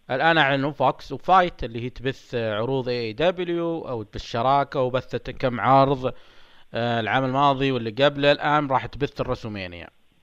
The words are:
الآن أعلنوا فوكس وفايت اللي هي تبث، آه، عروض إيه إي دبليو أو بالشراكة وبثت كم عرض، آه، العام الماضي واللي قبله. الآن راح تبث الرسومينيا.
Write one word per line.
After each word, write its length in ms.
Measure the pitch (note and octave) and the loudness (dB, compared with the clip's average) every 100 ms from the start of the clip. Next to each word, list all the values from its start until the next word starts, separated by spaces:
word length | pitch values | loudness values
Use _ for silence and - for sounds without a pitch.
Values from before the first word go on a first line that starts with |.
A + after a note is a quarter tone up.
| - | -6
الآن 280 | C3 D#3+ E3 | 0 2 4
أعلنوا 340 | C#3 C#3 C#3+ | 4 2 -2
فوكس 400 | C#3 C3 - - | 0 0 0 -8
وفايت 520 | C3+ - F#3 F3 - | -6 4 4 4 -2
اللي 200 | B2 A#2 | -8 -8
هي 60 | A#2+ | -8
تبث، 440 | - B2+ - - | -6 -6 -6 -6
آه، 220 | A#2+ A2 G#2 | -4 -2 -2
عروض 320 | A#2+ C3+ B2 | -2 -2 -2
إيه 120 | B2 | -4
إي 120 | A2+ | -4
دبليو 760 | A2 E3+ F3+ F3 E3+ E3+ E3 - | 0 0 0 -2 -4 -4 -6 -6
أو 180 | A#2 G#2 | -8 -8
بالشراكة 680 | G#2 - A#2+ B2+ C#3 C3+ D3 | -12 -6 -2 2 2 0 -2
وبثت 500 | B2+ B2+ - B2 - | -2 -2 -4 -8 -8
كم 300 | - B2+ A#2 | -4 -2 0
عرض، 540 | A2+ C3+ C3+ C3 B2+ - - - - - - | 4 6 6 2 -4 -6 -16 -20 -20 -20 -8
آه، 260 | A2+ A#2+ A#2 | -4 -2 0
العام 240 | G#2+ B2+ | 0 0
الماضي 480 | C3 C3 C#3+ C3 C#3 | 0 2 2 2 0
واللي 180 | B2+ A2+ | 0 -2
قبله. 420 | A2 C#3+ C#3+ C#3+ | 2 0 4 2
الآن 340 | C#3+ D3 D3+ C#3 | 2 2 0 2
راح 200 | B2+ A#2+ | -2 -2
تبث 340 | B2+ C#3 - | -6 -6 -4
الرسومينيا. 680 | B2 B2 A2+ G2+ F2+ E2+ E2 _ _ _ | -4 -6 -6 -8 -10 -12 -18 _ _ _